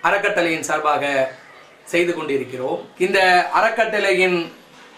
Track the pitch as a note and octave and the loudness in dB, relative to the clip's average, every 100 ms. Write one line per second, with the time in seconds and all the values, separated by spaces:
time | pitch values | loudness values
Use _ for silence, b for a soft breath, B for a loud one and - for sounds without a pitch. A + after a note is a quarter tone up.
0 | E3 G3 G3+ F3+ E3+ D#3+ D3+ D3+ D3+ C#3 | 0 0 0 0 0 -2 -4 -2 0 0
1 | C#3+ C#3 C3 - - - - - - E3+ | 0 0 -2 -6 -20 -20 -20 -20 -4 -2
2 | F3 D#3 D3+ C#3 A#2+ B2+ C3 E3+ - - | 0 -2 -2 -4 -4 -6 -6 -6 -10 -4
3 | F#3 G3 F#3 F3+ - E3+ A3 A3+ A3 - | 0 2 4 4 2 2 0 0 0 0
4 | G3 F#3 F#3 F3 D#3+ - - B B | 0 2 2 0 -4 -12 -20 B B